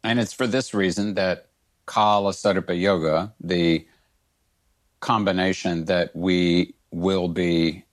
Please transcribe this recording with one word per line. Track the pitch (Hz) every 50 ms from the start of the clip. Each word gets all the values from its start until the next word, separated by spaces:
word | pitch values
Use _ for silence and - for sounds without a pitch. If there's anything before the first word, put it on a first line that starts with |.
| _
And | 110 117 123
it's | 117 104 -
for | - 131
this | 120 104 131 131 - -
reason | 104 95 92 87 98 101 104 101
that | 95 95 92 90 85 - _ _ _ _ _ _ _ _
Kala | - - 113 107 104 104 104 101 101 95
Sarpa | - - 107 98 92 85 - 90 87
Yoga, | 90 98 98 87 80 80 78 80 85 107 - _
the | - 87 90 87 85 85 82 80 - _ _ _ _ _ _ _ _ _ _ _ _ _ _ _ _ _ _ _ _ _ _ _
combination | - - 123 113 104 98 95 92 92 92 92 - - 95 87 82 80
that | 80 98 87 87 82 -
we | 80 85 92 90 90 90 87 85 87 87 - - _ _ _
will | - 85 82 95 95 95 90 90
be | 85 87 90 87 85 82 82 82 73 - - _